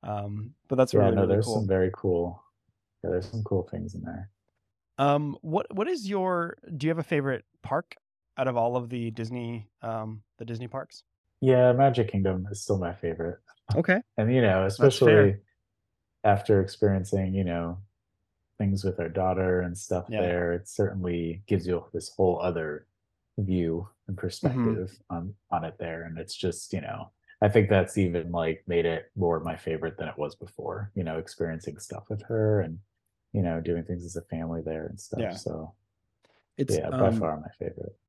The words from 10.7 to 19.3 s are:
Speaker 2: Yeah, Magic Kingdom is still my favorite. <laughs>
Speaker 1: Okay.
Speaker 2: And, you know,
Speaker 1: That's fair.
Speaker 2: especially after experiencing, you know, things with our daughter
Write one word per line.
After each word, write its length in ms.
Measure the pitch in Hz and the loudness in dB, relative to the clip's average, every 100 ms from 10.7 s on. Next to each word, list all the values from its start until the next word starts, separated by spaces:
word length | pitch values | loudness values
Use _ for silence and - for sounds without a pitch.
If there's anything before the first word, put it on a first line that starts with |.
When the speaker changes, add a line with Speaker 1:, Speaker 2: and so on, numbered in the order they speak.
| 135 - - _ _ _ _ | -10 -10 -16 _ _ _ _
Speaker 2:
Yeah, 300 | 131 127 127 | 6 8 8
Magic 360 | 123 139 120 107 | 8 6 6 2
Kingdom 360 | 101 95 92 95 | 2 2 0 -4
is 100 | 101 | -8
still 160 | - 98 | -2 0
my 140 | 87 | 0
favorite. 460 | 87 85 82 85 87 _ _ - | -4 -6 -4 -6 -6 _ _ -2
<laughs> 60 | 107 | 0
Speaker 1:
Okay. 260 | 170 185 - - | 2 0 0 -2
Speaker 2:
And, 160 | 110 | 2
you 80 | 127 | 4
know, 240 | 113 95 95 101 | 4 4 2 4
Speaker 1:
That's 220 | 139 - | 4 8
fair. 340 | 120 107 101 | 8 8 8
Speaker 2:
especially 60 | 95 _ _ _ _ _ _ _ _ | 4 _ _ _ _ _ _ _ _
after 380 | 107 98 - 104 | 2 2 4 4
experiencing, 720 | 95 - 104 95 92 98 95 95 | 4 0 2 2 0 -2 0 0
you 80 | |
know, 400 | 90 85 85 90 101 _ _ _ _ _ _ _ | 0 -2 -4 -6 -14 _ _ _ _ _ _ _
things 240 | 104 98 | 0 0
with 160 | 98 90 | -2 -4
our 100 | 82 | -4
daughter 520 | 85 92 | 0 0